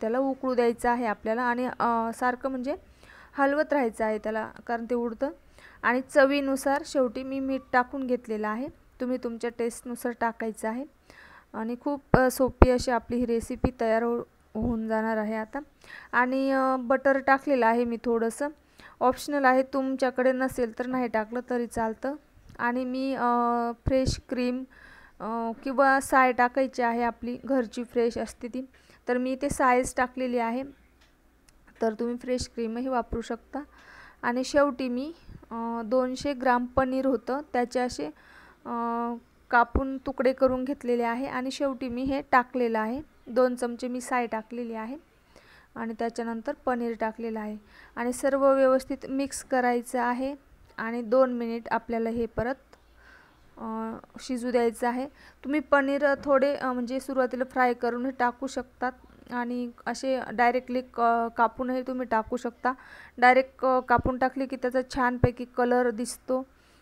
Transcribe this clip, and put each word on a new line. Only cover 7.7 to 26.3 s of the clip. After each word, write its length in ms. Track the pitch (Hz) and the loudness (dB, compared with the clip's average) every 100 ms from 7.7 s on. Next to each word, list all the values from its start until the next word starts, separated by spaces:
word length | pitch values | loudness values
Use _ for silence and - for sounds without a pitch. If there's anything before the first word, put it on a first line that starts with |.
टाकून 340 | 254 254 277 254 | 0 0 -4 -2
घेतलेलं 400 | 247 220 214 214 | -4 -4 -4 -4
आहे, 200 | 214 277 - _ - | -4 -8 -12 _ -8
तुम्ही 160 | 247 254 | -4 -4
तुमच्या 260 | 240 233 240 233 | -6 -6 -6 -4
टेस्टनुसार 540 | 233 - 254 240 254 233 | -4 -6 -10 -6 -6 -2
टाकायचं 480 | 233 - 226 214 220 | -4 -2 -8 -4 -6
आहे. 180 | 240 311 _ _ - - - _ | -6 -8 _ _ -20 -20 -20 _
आणि 220 | - 220 240 | -8 -8 -6
खूप, 360 | 294 285 - 247 | -4 -6 4 6
अ, 140 | 254 | 6
सोपी 380 | 247 247 - 254 | 4 2 6 8
अशी 220 | 247 262 | 6 2
आपली 260 | 233 - 240 | -2 0 -2
ही 80 | 240 | 0
रेसिपी 460 | 233 220 240 262 - | 0 -2 -4 -4 0
तयार 220 | 226 226 | 2 2
हो-, 200 | 233 240 - _ _ | 2 -2 -6 _ _
होऊन 340 | 214 240 226 220 | -4 -2 -2 -2
जाणार 300 | 220 220 220 | -2 0 -2
आहे 180 | 214 220 | -2 -4
आता. 240 | 220 277 302 _ - - - | -6 -10 -12 _ -20 -20 -2
आणि, 400 | 240 254 262 269 | 0 2 2 2
अ, 240 | 262 262 262 | 2 2 0
बटर 400 | 240 269 277 269 | 2 2 4 2
टाकलेलं 480 | 269 269 294 262 226 | 4 2 2 2 4
आहे 180 | 233 240 | 2 0
मी 120 | 233 247 | -2 0
थोडंसं, 420 | 226 226 - 285 - _ _ - - | 0 0 -4 -6 -8 _ _ -16 0
ऑप्शनल 440 | 247 247 - 285 262 | 0 0 -2 2 4
आहे, 180 | 262 | 4
तुमच्याकडे 680 | 262 277 262 269 254 247 254 | 2 -2 -2 0 0 2 2
नसेल 480 | 254 262 262 233 220 | 2 0 -2 -4 -4
तर 60 | 254 | -4
नाही 220 | 254 240 | -2 0
टाकलं 320 | 220 214 240 247 | -2 -2 -6 -4
तरी 180 | 247 233 | -4 -4
चालतं. 480 | 233 226 220 262 302 _ _ - - | -2 -4 -4 -6 -8 _ _ -18 -6
आणि 260 | 240 247 254 | -4 -2 -4
मी, 300 | 262 269 262 | -4 -4 0
अ, 60 | 240 240 240 240 233 233 - | 0 2 2 0 -2 -4 0
फ्रेश 340 | 262 262 - - | 2 2 -2 -4
क्रीम, 340 | 254 247 254 262 - - - - - | -2 -2 -2 -8 -18 -20 -20 -20 -12
अ, 320 | 202 233 226 226 | -6 -4 -6 -6
किंवा 360 | 269 254 269 269 | -4 2 4 4
साय 320 | 269 269 254 | 4 4 4